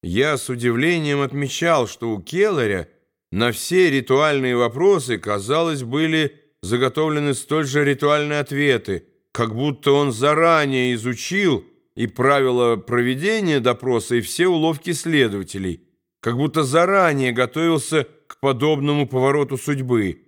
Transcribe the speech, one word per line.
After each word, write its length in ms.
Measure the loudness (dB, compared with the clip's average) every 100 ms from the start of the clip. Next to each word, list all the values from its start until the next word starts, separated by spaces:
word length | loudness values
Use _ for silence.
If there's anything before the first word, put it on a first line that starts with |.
Я 340 | -4 0 0 0
с 120 | -4
удивлением 720 | -4 -2 0 0 0 -2 -2
отмечал, 640 | -2 -4 -6 -2 0 2 0
что 220 | -4 -6
у 120 | -6
Келлеря 680 | -6 0 0 2 0 -2 -6 _ _ _ _
на 180 | -2 0
все 400 | -2 -2 2 4
ритуальные 680 | 2 2 2 4 2 0 0
вопросы, 640 | 0 2 2 2 0 -4
казалось, 640 | -2 -4 -2 0 0 -2
были 580 | -4 -2 0 0 -2 -6 _ _
заготовлены 720 | -4 0 0 0 -2 0 -2
столь 320 | -2 -2 -2 0
же 180 | 0
ритуальные 540 | 0 2 2 0 0 -4
ответы, 680 | -4 -2 2 0 0 -8 -8 _ _
как 220 | -4 -4
будто 380 | 0 -2 0 2
он 200 | 4 2
заранее 800 | 0 0 2 4 2 2 0 0
изучил 720 | -2 -4 -6 -4 0 0 0 -4 _ _ -6
и 100 | -6
правила 680 | 0 2 4 2 2 2 0
проведения 840 | -2 0 0 0 -2 0 0 2
допроса, 560 | 2 0 0 -2 0
и 60 | -2
все 260 | -2 0 2
уловки 460 | 2 0 -2 -4
следователей, 920 | -6 0 2 2 0 -8 -6 -6 -6 _ _ _ _
как 160 | -4 -2
будто 260 | -2 0
заранее 680 | 0 2 2 4 2 2 -2
готовился 760 | 0 -2 0 0 0 0 -2 -2 -10 _
к 100 | -4
подобному 680 | -2 0 0 0 0 0 0
повороту 500 | 0 2 2 0 -4
судьбы. 640 | -4 -4 0 0 0 -4